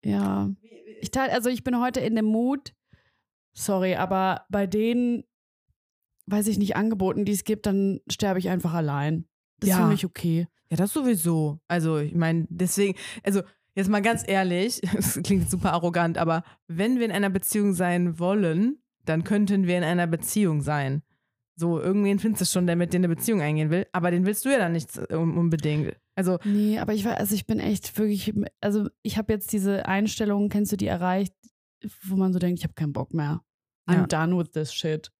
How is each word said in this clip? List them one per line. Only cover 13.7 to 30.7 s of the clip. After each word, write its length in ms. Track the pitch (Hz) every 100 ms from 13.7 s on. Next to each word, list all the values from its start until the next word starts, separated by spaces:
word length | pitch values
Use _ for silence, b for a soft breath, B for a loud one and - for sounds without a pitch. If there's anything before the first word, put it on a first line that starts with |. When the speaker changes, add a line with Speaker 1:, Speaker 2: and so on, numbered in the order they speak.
Speaker 2:
jetzt 160 | - 190
mal 120 | 208
ganz 200 | 202 233 -
ehrlich, 540 | 196 190 175 208 -
<laughs> 140 | 185 214
es 200 | 196 -
klingt 260 | - 196 165
super 220 | 185 190
arrogant, 460 | 165 170 170 170 170
aber 260 | 165 160 B B _
wenn 320 | 165 208 254
wir 60 | 233
in 60 |
einer 160 | 196 202
Beziehung 420 | 190 - 214 202
sein 460 | 180 180 175 175 165
wollen, 600 | 175 202 180 160 220 294 _ _ -
dann 180 | 160
könnten 420 | 165 208 208 202 180
wir 120 | 180
in 80 | 165
einer 220 | 175 175
Beziehung 520 | 160 - - 202 151
sein. 440 | 143 147 135 139 - _ _ _ _ -
So, 200 | 170 165
irgendwen 380 | - 202 202 202
findest 220 | 220 208
du 40 | 185 185
schon, 80 | 180
der 80 | 170
mit 180 | 175
dir 40 | 180
eine 100 | 180
Beziehung 340 | 165 - 214
eingehen 300 | 147 151 156
will, 160 | 170 -
aber 200 | 185 175
den 160 | 175 185
willst 180 | 208 262
du 40 |
ja 100 | 277
dann 140 | 175
nicht 220 | 170 127 - -
un-, 240 | 160 165 160
unbedingt. 560 | 170 160 151 151 151 - _
Also 240 | - 185 180
Speaker 1:
Nee, 340 | 208 208 208 214
aber 160 | 202
ich 100 | 214
war, 140 | 202 -
also 160 | 202
ich 140 | 208 -
bin 120 | 220
echt 380 | - 202 - -
wirklich, 340 | 214 208 202 208 202 _
also 260 | 208 208 202 _
ich 160 | - 208
hab 100 | 214
jetzt 200 | 214 -
diese 340 | 214 196 196 -
Einstellung, 640 | 190 208 - 214 202 208
kennst 220 | 208 202